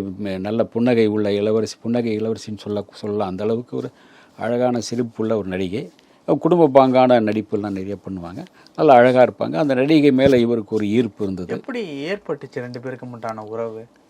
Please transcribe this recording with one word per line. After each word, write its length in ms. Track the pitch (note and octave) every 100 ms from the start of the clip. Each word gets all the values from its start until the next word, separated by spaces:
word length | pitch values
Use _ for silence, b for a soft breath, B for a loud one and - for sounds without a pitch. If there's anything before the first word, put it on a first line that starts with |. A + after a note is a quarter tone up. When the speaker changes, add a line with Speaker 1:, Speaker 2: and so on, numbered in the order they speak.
| G2 F#2+ G#2 F#2
Speaker 1:
நல்ல 240 | G2+ A2+
புன்னகை 440 | G#2 A#2 A#2+ A#2 G#2+
உள்ள 260 | G#2+ G2+
இளவரசி, 420 | G2+ G#2+ A2 G#2 -
புன்னகை 360 | A2+ A#2+ A#2 G#2+
இளவரசின்னு 400 | A2 A2 - G#2
சொல்ல, 260 | G#2+ G#2 G2
சொல்லலாம். 360 | - G#2 G#2 F#2+
அந்த 160 | F#2+
அளவுக்கு 340 | A2 A#2 B2 C3
ஒரு 120 | B2+ - b b b b
அழகான 420 | G#2+ A#2+ B2 A#2+
சிரிப்புள்ள 560 | G#2+ A#2 A#2 - A2 A2+
ஒரு 120 | F#2+
நடிகை. 360 | F#2 F#2 G#2+ F3 - b b b
அவங்க 140 | D3
குடும்ப 260 | E3 F3 D#3
பாங்கான 520 | C3+ C3 B2+ B2+ A#2+
நடிப்புலாம் 520 | G#2+ A2 G#2 G#2+ G#2
நிறைய 240 | F#2+ F#2+ F#2+
பண்ணுவாங்க, 460 | - F#2+ E2+ G#2 F#3 b b b
நல்லா 180 | D#3
அழகா 300 | B2 B2+ B2+
இருப்பாங்க. 300 | A#2+ - A2+
அந்த 200 | D#3+ D3+
நடிகை 380 | B2+ C#3 D#3+ C#3+
மேல 260 | C3 C#3 B2
இவருக்கு 380 | A#2 A#2 G#2 A2
ஒரு 120 | G#2
ஈர்ப்பு 360 | A2+ A2+ -
இருந்தது. 300 | G2+ F#2 F2+
Speaker 2:
எப்படி 280 | G3 - A#3+ F#3+ C#3
ஏற்பட்டுச்சு 520 | D3+ G3+ - D3 C3+ C#3
ரெண்டு 240 | B2 B2
பேருக்கும் 320 | C3 B2 B2
உண்டான 320 | A#2+ A#2 A2
உறவு? 380 | G#2 A2+ A#2 A2 A2+ _